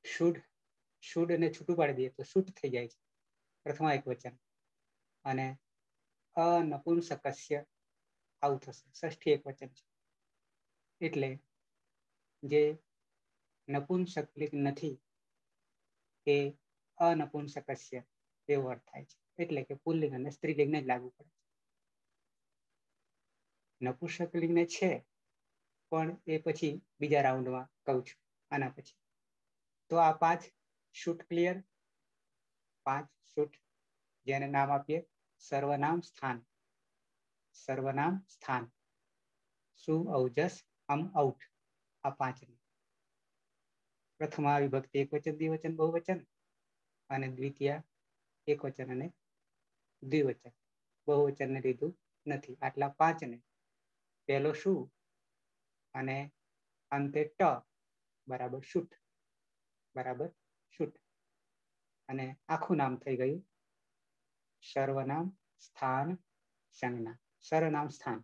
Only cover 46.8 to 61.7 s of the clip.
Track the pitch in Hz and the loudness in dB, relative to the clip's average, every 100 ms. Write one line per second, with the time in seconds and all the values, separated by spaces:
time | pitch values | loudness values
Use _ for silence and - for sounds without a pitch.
46.8 | _ _ _ 135 131 127 139 139 139 147 | _ _ _ -4 -4 -4 -6 0 0 0
47.8 | - _ _ _ _ _ - 147 139 131 | -8 _ _ _ _ _ -2 0 -2 -6
48.8 | 127 127 160 _ _ _ _ _ _ _ | -6 -6 -6 _ _ _ _ _ _ _
49.8 | _ _ 135 151 135 117 120 _ _ _ | _ _ 0 2 2 0 -12 _ _ _
50.8 | _ _ - 147 143 139 131 135 127 123 | _ _ 2 6 4 2 -2 0 0 0
51.8 | 156 - _ _ 147 143 - - 135 139 | -2 -4 _ _ -6 -6 -8 -6 -6 -2
52.8 | 139 - 160 160 135 120 _ _ _ _ | -2 4 4 4 -8 -12 _ _ _ _
53.8 | _ _ _ _ - 139 143 156 196 175 | _ _ _ _ 0 2 2 0 0 0
54.8 | 127 _ _ _ _ _ _ _ _ _ | -2 _ _ _ _ _ _ _ _ _
55.8 | _ 131 131 135 143 _ _ _ _ _ | _ -6 -4 -4 -8 _ _ _ _ _
56.8 | _ 139 143 147 151 - 180 127 _ _ | _ -2 0 0 -2 2 2 2 _ _
57.8 | _ _ _ _ - 127 123 131 - 180 | _ _ _ _ -10 -6 -6 -8 -4 -4
58.8 | 175 - _ _ _ _ _ _ _ _ | -4 -16 _ _ _ _ _ _ _ _
59.8 | _ 131 127 123 165 _ _ _ _ - | _ -8 -6 -6 -8 _ _ _ _ -6
60.8 | 151 - _ _ _ _ _ _ _ | -6 -6 _ _ _ _ _ _ _